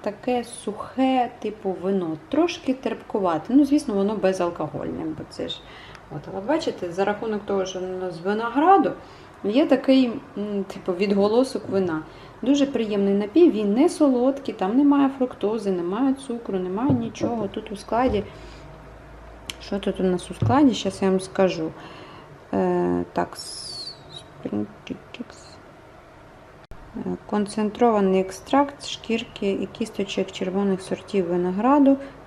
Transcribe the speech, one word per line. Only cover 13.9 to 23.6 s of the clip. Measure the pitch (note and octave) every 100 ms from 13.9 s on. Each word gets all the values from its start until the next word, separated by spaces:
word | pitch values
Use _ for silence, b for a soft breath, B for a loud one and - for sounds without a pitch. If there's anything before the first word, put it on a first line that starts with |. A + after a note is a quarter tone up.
| - D4 B3 B3+ C4+ -
там | G3+ F#3+ B3
немає | C#4+ C#4+ C#4 C4+
фруктози, | B3 - G3 A3 G3+
немає | F#3 E3+ G3+ C4+
цукру, | C4+ - A#3 A#3 F#3+
немає | F3+ G3 C#4
нічого. | B3+ A3+ - - A#3 G3+
Тут | - G#3+
у | G3+
складі, | - A3+ B3+ G#3 G3+ B B B B - - - - - - - - -
що | - G3+
тут | G3 -
у |
нас | F#3 F3+ -
у |
складі, | - - B3+ C#4+
щас | G3 G3 F#3+
я | G3
вам | F#3+
скажу. | F#3+ - F#3+ E3 D#3+ - B B B B B - -
Е, | G3 F#3 F3+ F3 - F3
так, | - F3 -
с-, | - -